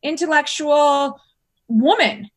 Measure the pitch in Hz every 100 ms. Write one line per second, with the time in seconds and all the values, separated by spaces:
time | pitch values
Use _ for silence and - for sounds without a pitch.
0 | 277 311 320 302 294 - 302 294 294 285
1 | 277 269 _ _ _ _ _ 226 269 453
2 | 233 208 208